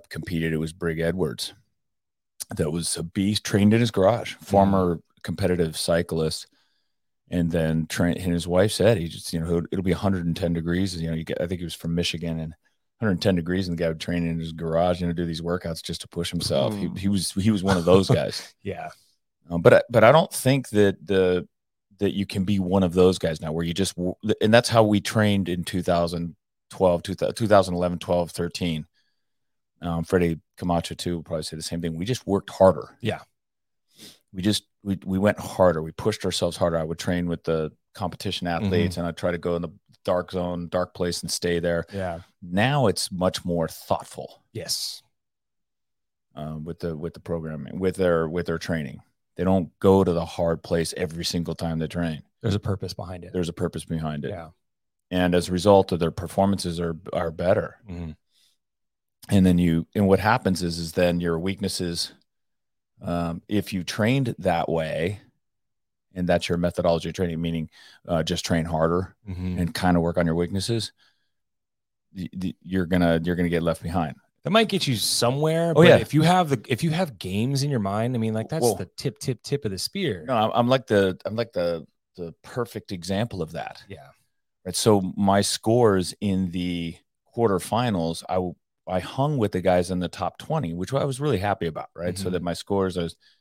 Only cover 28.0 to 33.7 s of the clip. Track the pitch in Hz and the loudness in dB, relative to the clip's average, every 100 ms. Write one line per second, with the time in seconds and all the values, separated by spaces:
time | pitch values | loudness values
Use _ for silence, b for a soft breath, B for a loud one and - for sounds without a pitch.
28 | - 87 85 - 87 - 90 78 - _ | 0 0 0 -4 -8 -4 -4 -4 -8 _
29 | _ _ _ _ _ _ _ _ 85 85 | _ _ _ _ _ _ _ _ -6 -4
30 | 82 95 85 80 - - 87 85 - - | 0 2 2 -2 -8 -10 -2 -2 -2 -8
31 | 90 87 76 82 78 80 - 87 85 80 | -6 -8 -6 -8 -8 -10 -8 -6 -6 -6
32 | 98 127 - 98 - - 95 76 - - | -4 -4 0 -2 -2 6 6 6 -2 -8
33 | 110 82 - _ _ _ _ | -6 -6 -10 _ _ _ _